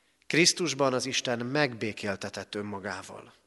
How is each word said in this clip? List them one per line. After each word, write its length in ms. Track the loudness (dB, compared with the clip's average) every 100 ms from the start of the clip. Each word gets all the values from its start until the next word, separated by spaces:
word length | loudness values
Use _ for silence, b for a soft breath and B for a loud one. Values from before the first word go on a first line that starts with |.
| b b 0
Krisztusban 640 | 6 6 4 0 2 2
az 140 | 2 0
Isten 400 | -2 -2 -2 0
megbékéltetett 1080 | 2 2 0 -4 -2 -4 -4 -6 -8 -6
önmagával. 800 | -6 -6 -6 -6 -8 -10 -14 -16 -20